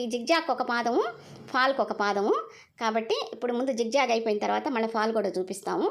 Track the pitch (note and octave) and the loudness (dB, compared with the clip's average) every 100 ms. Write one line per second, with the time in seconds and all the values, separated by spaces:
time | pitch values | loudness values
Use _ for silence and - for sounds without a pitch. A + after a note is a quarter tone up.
0 | B3 A#3+ A#3 E4 D#4 B3 A#3+ A#3+ A#3+ C4 | -2 -4 2 2 2 0 0 0 2 2
1 | C#5+ - - - - B3+ C4 C4+ G#3 G#3 | 0 -4 -14 -18 -4 2 2 2 0 0
2 | G#3 G3+ G#4 C5 - - - - A3+ A3 | 0 2 2 0 -2 -14 -20 -4 -2 0
3 | A3+ B4 - - A#3+ A#3+ C4 A#3 A3+ C4+ | 0 -2 -4 -6 -4 -2 0 0 0 2
4 | B3+ A#3 A3+ G#3 G#3 G#3 B3 B3 A3+ A3+ | 2 2 2 0 0 0 0 0 0 0
5 | A3 A3+ G3 F3 F#3 G3 - F3+ F4+ | 0 2 0 -2 -4 -6 -4 0 0